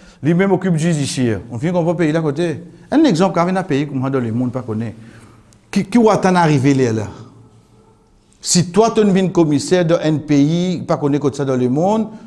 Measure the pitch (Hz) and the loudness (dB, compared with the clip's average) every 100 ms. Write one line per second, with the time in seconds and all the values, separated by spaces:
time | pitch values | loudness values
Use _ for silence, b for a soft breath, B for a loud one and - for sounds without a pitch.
0 | B B 135 175 196 185 185 160 170 156 | B B 0 2 2 0 0 0 0 -2
1 | 135 - 120 101 82 113 156 180 165 170 | -2 -2 -2 -2 -6 -6 -4 -2 -2 0
2 | 160 165 160 139 175 135 - B B 277 | -2 0 -2 -2 -4 -6 -12 B B 2
3 | 311 160 190 170 175 190 185 139 147 135 | 4 4 2 2 0 -2 -2 -2 -2 -4
4 | 135 135 117 113 127 127 113 110 113 - | -2 -2 -2 -4 -4 -6 -6 -6 -6 -10
5 | B B B B B _ _ 202 - 240 | B B B B B _ _ -4 0 4
6 | 220 190 190 180 165 147 135 135 123 110 | 4 4 2 4 4 4 2 2 2 0
7 | 101 - - - - _ _ _ _ _ | -6 -12 -20 -20 -20 _ _ _ _ _
8 | _ _ _ _ - 180 175 180 226 220 | _ _ _ _ -2 0 2 2 2 2
9 | 208 185 185 175 160 143 - 185 165 165 | 2 2 2 2 2 0 0 0 2 0
10 | 156 151 - 143 143 170 180 165 120 160 | 0 -2 0 2 2 0 -2 -4 -4 -2
11 | 147 143 139 - 135 127 123 139 185 220 | 0 0 -2 -2 -2 0 0 0 0 0
12 | 214 B | -4 B